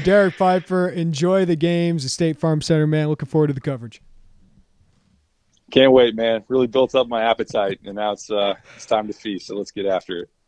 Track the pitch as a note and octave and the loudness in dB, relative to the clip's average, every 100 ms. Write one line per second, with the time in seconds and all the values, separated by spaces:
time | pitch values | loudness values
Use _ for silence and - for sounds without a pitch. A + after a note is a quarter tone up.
0 | D3+ G3+ G3 - F#3 F#3 - F#3 F3+ E3 | 2 4 4 2 2 2 0 -2 -2 -2
1 | E3 C#3+ F3 F#3+ F3+ D#3+ E3+ E3+ E3+ E3 | -4 -2 2 2 2 0 0 0 0 -2
2 | C3 - E3+ D#3 D#3+ D#3 - D#3+ D3+ D3+ | -6 -2 -2 0 0 -2 0 2 2 0
3 | D3+ D3+ C#3+ D#3 D3+ C3+ D3 C3 A#2 - | 0 -4 -2 0 0 -2 -6 -10 -12 -20
4 | - - - _ _ _ _ _ _ _ | -20 -20 -20 _ _ _ _ _ _ _
5 | _ _ _ _ _ _ _ C3+ C3 C3 | _ _ _ _ _ _ _ 4 6 6
6 | A#2+ A2 A2+ A2+ - C3 B2 - B2+ C3+ | 4 0 -2 -2 -2 -2 0 0 0 0
7 | A#2+ A#2 A2+ A2+ A2 A2+ G2 G2 G2+ G2+ | -2 -2 0 -2 -2 -2 -2 -6 -10 -6
8 | G#2+ G#2 - G#2 G2+ F#2+ - - - A2 | -6 -6 -6 -4 -2 -4 -12 -20 -4 -4
9 | G#2+ - A2 G2 - G2+ G2 - G2 F#2 | -2 -10 -10 -10 -10 -10 -10 -6 -4 -4
10 | - F2 F2 _ | -6 -12 -12 _